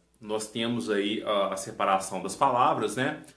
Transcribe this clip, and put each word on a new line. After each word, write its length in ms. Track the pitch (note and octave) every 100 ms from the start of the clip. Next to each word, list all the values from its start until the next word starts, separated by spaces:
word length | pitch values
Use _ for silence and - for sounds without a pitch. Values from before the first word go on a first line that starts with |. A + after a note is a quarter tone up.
| _ _
nós 320 | G#2+ G#2+ -
temos 380 | A#2 A#2 A#2+ G#2
aí 340 | G2+ G#2 A2
a, 300 | G#2+ G2+ F#2+
a 20 | F#2+
separação 680 | - - G2+ F#2+ - F#2+
das 140 | F#2+ -
palavras, 640 | C#3 B2 C#3+ C3 G#2+ B2+
né? 260 | C#3 - -